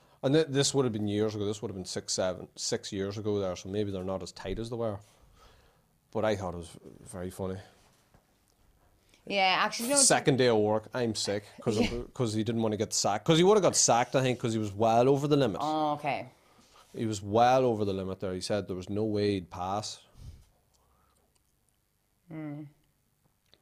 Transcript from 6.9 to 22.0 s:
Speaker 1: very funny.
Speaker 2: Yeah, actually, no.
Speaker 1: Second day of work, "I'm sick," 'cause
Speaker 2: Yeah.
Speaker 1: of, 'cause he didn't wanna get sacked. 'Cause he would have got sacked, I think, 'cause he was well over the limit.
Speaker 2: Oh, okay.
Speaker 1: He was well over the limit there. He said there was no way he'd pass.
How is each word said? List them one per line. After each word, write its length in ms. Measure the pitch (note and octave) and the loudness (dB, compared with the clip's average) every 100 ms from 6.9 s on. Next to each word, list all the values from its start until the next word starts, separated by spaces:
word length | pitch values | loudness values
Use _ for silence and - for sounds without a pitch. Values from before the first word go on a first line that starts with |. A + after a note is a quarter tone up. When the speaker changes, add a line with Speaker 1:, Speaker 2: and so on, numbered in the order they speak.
| - - | -20 -16
Speaker 1:
very 220 | F#2+ F#2 | -10 -10
funny. 280 | - F#2+ F#2 - _ _ _ _ _ _ _ _ _ _ _ _ _ _ _ - | -8 -8 -8 -12 _ _ _ _ _ _ _ _ _ _ _ _ _ _ _ -6
Speaker 2:
Yeah, 300 | G3 F#3+ E3+ | 0 2 2
actually, 320 | F#3+ - A#3 | 0 -2 0
no. 60 | C#4+ | 4
Speaker 1:
Second 400 | C4+ C3 D3+ B2+ | 4 4 2 4
day 80 | B2 | 4
of 80 | A2 | 4
work, 300 | G#2 G#2+ - | 2 0 -2
"I'm 200 | B2+ A#2+ | -4 -2
sick," 300 | G#2+ - G#2 - - | -2 -4 -4 -6 -8
'cause 180 | - G#2+ | -2 0
Speaker 2:
Yeah. 140 | A#2+ | 0
Speaker 1:
of, 220 | A#2+ - | -2 -10
'cause 180 | - A#2+ | -4 -2
he 80 | G#2+ | 0
didn't 200 | A2 A2+ | -2 0
wanna 140 | A2 G#2 | -2 -2
get 140 | G#2 | -2
sacked. 300 | - G#2+ G#2 - | -2 -2 -2 2
'Cause 100 | D#3+ | 4
he 60 | |
would 120 | F#3 G#3+ | 6 6
have 60 | |
got 140 | E3 - | 4 4
sacked, 400 | - A#2+ B2 C#3 | 4 4 4 2
I 60 | |
think, 160 | B2+ A#2+ | 2 0
'cause 140 | B2 | -2
he 40 | A2+ | -2
was 140 | G#2+ | -4
well 360 | G2 A2+ A#2 B2+ | 0 4 6 6
over 200 | C#3 C#3+ | 4 4
the 80 | D3 | 2
limit. 220 | B2 F2+ | 2 0
Speaker 2:
Oh, 300 | D3+ D#3 D3+ | -2 -2 -2
okay. 380 | D3 D3 A2 A#2+ _ _ _ _ - - | -2 -4 -6 -8 _ _ _ _ -20 -18
Speaker 1:
He 100 | - A2 | -6 -4
was 160 | G#2 | -4
well 420 | G#2 A2 B2 C3 B2+ | 0 4 6 6 4
over 180 | G#2+ | 2
the 80 | G2+ | 0
limit 280 | F#2+ F#2+ F#2 | -2 -4 -6
there. 120 | F#2+ | -6
He 60 | F#2 | -6
said 260 | - G#2 F#2 | -2 -4 -2
there 100 | F#2 | -8
was 120 | F2+ | -6
no 140 | G2+ | -4
way 280 | A2 G#2 G#2 | -2 2 2
he'd 180 | G2 E2+ | 0 -4
pass. 480 | F#2 F#2 G2+ - - - - - - - _ _ _ _ _ _ _ _ _ _ _ _ _ _ _ | -8 -4 -4 -6 -14 -20 -20 -20 -20 -20 _ _ _ _ _ _ _ _ _ _ _ _ _ _ _